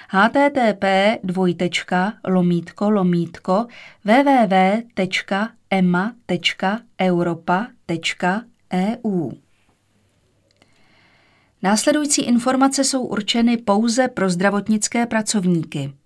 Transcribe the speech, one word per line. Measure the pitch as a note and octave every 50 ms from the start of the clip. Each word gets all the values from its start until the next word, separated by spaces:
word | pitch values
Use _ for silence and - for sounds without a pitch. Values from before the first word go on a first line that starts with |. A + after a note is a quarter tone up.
| - -
H | - F#3+ G#3 A3+
T | A#3+ C#4 C#4+ C#4+
T | C#4+ C#4 A#3+ A3 F#3+
P | G3 G3 G3 F#3+ F#3+ G3 G#3+ A#3 - -
dvojtečka | F#3 F3 F#3 F#3 F3+ E3 E3+ F3+ F3 - - - - F#3+ F3+ F#3 G#3 A3 - -
lomítko | - F#3 F#3 F3+ F3 F3 E3+ E3+ - - - G3+ G#3
lomítko | G#3+ G3+ F3+ F3+ F3 E3+ E3+ E3 - - - G3 F#3 G#3 A#3+ A#3+ - - - - - _ -
W | G3 A3+ C#4 C#4
W | C#4+ C#4 B3+ A3
W | F3+ F#3+ F#3 F#3 F#3+ G#3 A#3 A#3 - -
tečka | - F#3 F#3 - - - - G3 G3 G#3+ G#3+ - _ _ -
ema | G3 F#3+ F#3 F3+ F3 F3 F#3+ A#3 - - _
tečka | - F3+ F3 F3 - - - F#3+ F#3+ G#3 A3+ - _ _ -
europa | F#3 F#3 F3 F3 F3 F3 E3+ E3 - - F3+ F#3+ A#3+ - - _ _
tečka | - E3+ D#3+ E3 - - - F#3+ F3+ F#3+ A3 - - _ _ _ - F#3
E | F3+ F#3 G#3+ A#3+ A#3+ -
U. | G#3+ F#3+ F3 D3+ A2+ - - _ _ _ _ _ _ _ _ _ _ _ _ _ _ _ _ _ _ _ _ _ _ _ _ _ _ _ _ _ _ _ _ _ _ _ _ _ _ _ _ _ _ _ - -
Následující | F#3 G#3+ G#3+ - D4+ C#4+ D4+ D4 D4 - D4
informace | - - A#3+ A#3 - B3+ C4 C4 C4+ C4+ C4+ C#4 C4+
jsou | C4+ C4+ C4 B3
určeny | - - G#3+ G3+ - - A#3 A#3 A#3+ A#3+
pouze | A#3 - - G3+ G#3 A3+ A#3 A3 C4 B3+
pro | B3+ B3+ - F#3+ F#3
zdravotnické | F3+ F3 G3+ G3+ G3 G3+ G3+ - A3 G#3+ - - - A#3 A#3
pracovníky. | A#3 A3+ A3 G#3+ - - G#3 F3+ F3+ F3 D#3+ D#3 - - D3 C3+ C#3 C#3 _ _